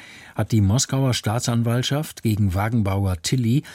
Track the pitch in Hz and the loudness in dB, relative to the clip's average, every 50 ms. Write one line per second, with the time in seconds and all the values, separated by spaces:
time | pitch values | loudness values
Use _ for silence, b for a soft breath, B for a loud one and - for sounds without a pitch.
0 | B B B B B B B - 113 - - 110 101 95 101 143 - - - 135 | B B B B B B B -4 -2 2 2 4 4 4 4 2 0 0 0 0
1 | 135 131 117 - - 110 104 123 - - 120 117 117 117 113 123 123 - 139 143 | 0 0 0 0 -2 -2 -2 -2 -2 -2 0 0 0 0 0 0 0 0 -2 -2
2 | 156 - - - - 117 107 101 107 98 85 98 101 113 117 120 104 98 95 98 | -4 -6 -10 -4 -2 -2 0 2 2 0 2 0 0 2 0 0 0 0 0 0
3 | 98 98 92 87 - - - 131 120 110 117 151 B B B | 0 0 -2 -2 -2 -2 -2 0 2 2 2 0 B B B